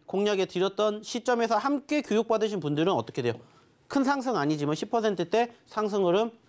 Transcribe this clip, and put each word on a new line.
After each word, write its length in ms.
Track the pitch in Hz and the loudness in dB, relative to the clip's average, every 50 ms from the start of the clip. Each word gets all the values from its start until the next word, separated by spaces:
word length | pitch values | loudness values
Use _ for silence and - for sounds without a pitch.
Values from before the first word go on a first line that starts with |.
| _ | _
공략해 400 | - - 190 202 208 208 190 185 | -6 -2 0 0 2 2 2 0
드렸던 560 | 175 - 180 185 190 190 - 208 214 208 214 214 | 0 0 0 -2 0 0 0 0 0 0 -4 -8
시점에서 540 | - - 240 - - 247 233 233 220 233 | -8 -8 -4 -2 0 0 2 2 2 0
함께 440 | 208 - 277 285 269 - - 302 302 - | 0 0 0 -2 -2 -2 -2 -2 -2 0
교육받으신 580 | - 208 214 220 220 226 220 214 220 208 190 | 0 0 0 2 2 0 0 0 -2 -2 -2
분들은 320 | 143 147 147 147 160 185 185 | -2 -2 0 2 2 2 2
어떻게 300 | 123 110 - - - 120 | 0 -2 -4 -4 -4 -2
돼요? 120 | 120 113 117 - - - - _ _ _ _ _ | -2 -2 -4 -8 -20 -20 -20 _ _ _ _ _
큰 180 | - - 277 269 | -2 0 0 2
상승 320 | 254 285 277 240 262 233 | 2 0 0 0 -2 0
아니지만 380 | 175 143 147 156 147 147 143 156 | 0 0 0 0 0 -2 -2 -2
십 160 | - - 208 | -4 -4 -2
퍼센트대 640 | - 233 214 220 202 175 170 170 - 220 240 233 - - _ | -2 0 0 0 0 -2 -2 0 2 0 0 0 -2 -12 _
상승 400 | - - 220 214 208 196 208 190 | -12 -6 -4 -4 -2 0 2 2
흐름 240 | 175 180 202 226 233 - - _ | 4 4 4 2 0 -4 -10 _